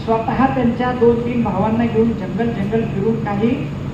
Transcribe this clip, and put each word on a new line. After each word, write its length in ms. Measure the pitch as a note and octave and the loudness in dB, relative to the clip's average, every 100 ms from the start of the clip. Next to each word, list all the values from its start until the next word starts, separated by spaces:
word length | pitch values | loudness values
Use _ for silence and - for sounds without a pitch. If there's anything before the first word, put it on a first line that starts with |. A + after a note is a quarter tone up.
स्वतः 420 | A3+ A3+ A#3+ G#3 C4 | -2 0 0 2 2
त्यांच्या 460 | C4 A#3 - B3 | 2 0 0 -2
दोन 280 | B3 A#3 A#3 | 2 4 4
तीन 220 | A#3+ A#3 | 0 -2
भावांना 420 | G#3+ G#3 G#3+ A3+ | 0 0 0 2
घेऊन 280 | A#3 A3 A#3 | 2 2 2
जंगल 340 | G3 F#3 G3 A#3 | 0 -4 -2 -2
जंगल 360 | G3+ G3+ A3+ | -2 -2 0
फिरून 420 | A3 G3 G#3+ A3+ | -2 0 0 0
काही 560 | G#3+ G3+ A3+ C#4+ - - - | -2 0 0 0 -4 -6 -8